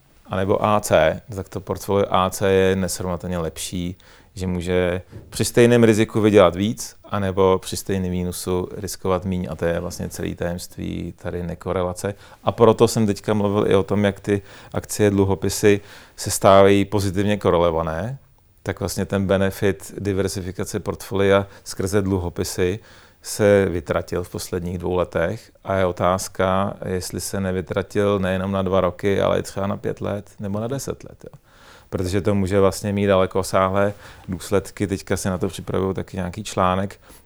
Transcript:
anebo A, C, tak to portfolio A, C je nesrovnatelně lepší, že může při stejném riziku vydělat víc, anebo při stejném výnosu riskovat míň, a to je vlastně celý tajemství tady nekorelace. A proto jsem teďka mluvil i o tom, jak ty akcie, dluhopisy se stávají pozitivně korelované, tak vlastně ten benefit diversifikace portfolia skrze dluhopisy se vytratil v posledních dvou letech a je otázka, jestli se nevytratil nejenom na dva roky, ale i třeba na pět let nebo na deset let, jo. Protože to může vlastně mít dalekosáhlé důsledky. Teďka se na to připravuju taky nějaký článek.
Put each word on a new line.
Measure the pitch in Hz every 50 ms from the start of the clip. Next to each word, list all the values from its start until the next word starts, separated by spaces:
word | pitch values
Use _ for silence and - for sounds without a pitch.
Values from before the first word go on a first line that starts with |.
| _ _ _ _ _
anebo | - - 95 95 95 104 - -
A, | 107 104 104
C, | - - 101 82 78 80 92 95 - - -
tak | 95 92 -
to | - 98
portfolio | 95 - 104 - - - 98 98 98 -
A, | - 95 92 95
C | - - 107 98
je | 95 95 95 95 95
nesrovnatelně | 95 92 90 - - 92 92 90 85 - 90 90
lepší, | 87 82 80 - - - - - 92 87 90 101 - _ - - - _ _ _
že | 92 92
může | 92 90 87 82 90 90 90 90 87 87 92 - - - - - -
při | - - 113
stejném | - - 123 120 120 120 120 117
riziku | 110 107 101 110 - - 113
vydělat | 104 107 101 104 92 85 85
víc, | 90 101 107 127 - - - - - -
anebo | - - 104 98 95 90 98 95 92 95 92
při | - - -
stejném | - - - 98 95 92 90
výnosu | 90 90 90 90 90 - - 95 92 90 - - -
riskovat | - 98 92 - - - 95 92 90 92
míň, | 95 92 90 90 -
a | 80
to | - 90
je | 85 85 87
vlastně | 87 90 - - 92 87
celý | - - 90 87 87
tajemství | - 90 87 87 90 - - - - 92 87 87 87 87 85 85
tady | - - 90 85 87 87
nekorelace. | 85 85 - - 92 87 92 90 90 90 - - 101 104 - - - - - -
A | 113
proto | 98 - 117 113 110 - 120
jsem | 110 - 123 110
teďka | 101 101 - - - 107
mluvil | 107 101 101 98 104 107 -
i | -
o | 98 95
tom, | - 101 101 101
jak | 101 95 -
ty | - - 101 101 - - - - - - -
akcie, | 104 - - - - 107 104
dluhopisy | 98 98 98 98 95 - - 98 - - - 104 101 98 - - - - - - _
se | - - 104
stávají | - - - 104 98 98 98 98 101 101 98
pozitivně | 101 - 104 98 101 87 98 101 104 104
korelované, | 98 - 98 87 85 85 87 80 80 82 80 80 80 95 120 139 139 - _ _ _ _ _ _ _ -
tak | - 95 -
vlastně | 101 95 - - 95
ten | - 101 98 98
benefit | 90 98 95 98 95 95 - - 98 92 - - - -
diversifikace | - 95 101 98 92 98 95 - 104 87 92 92 - 98 - - 104
portfolia | 85 101 90 - - - - 98 98 98 98 98 98 - - - -
skrze | - - - 95 95 95 107
dluhopisy | 98 95 98 92 87 87 80 - 92 - - - 92 90 98 113 - - - - - - _ _ -
se | - - - 107 101 101 101 98 90
vytratil | 85 87 80 - 87 85 - - - 87 90
v | -
posledních | - 101 - - - 90 87 87 90
dvou | 87 85 87 90
letech | 90 87 85 - 87 82 87 107 117 - - _ _ -
a | 95 98
je | 95 98
otázka, | 90 87 - 104 87 92 95 - - - - 92 95 92 95 98 104 - - -
jestli | 101 92 90 90 - - 92
se | - - - 98
nevytratil | 98 92 92 92 87 - 104 101 92 - - 107 101 101 104 101
nejenom | 95 90 95 95 92 98
na | 98 95
dva | 95 92 95 95
roky, | 90 90 - - - 101 98 95
ale | 95 92 92 95
i | 95
třeba | - - 98 98
na | 98 101
pět | 98 - 110 101 -
let | 98 98 101 104 101 - - -
nebo | 110 98 98 104
na | 113
deset | 120 135 139 - - 85 - -
let, | - - - -
jo. | - - - _ _ _ _ - - - - - _
Protože | - 95 95 90 90 101
to | 85 107 101
může | 101 95 90 98 101
vlastně | 95 95 90 - - 104 101
mít | 101 101
dalekosáhlé | 98 98 92 95 90 - 98 90 - - 98 95 95 95 98 101 101 101 - - - - - -
důsledky. | - 92 90 - - 104 95 92 - - - 104
Teďka | 87 98 95 - - 98
se | 92 - 101
na | 92
to | 87 104
připravuju | 95 - - 90 - 101 92 95 95 92
taky | 95 98 - -
nějaký | 95 90 90 - 110 104
článek. | - - 107 95 92 92 95 98 98 - - _ - - - _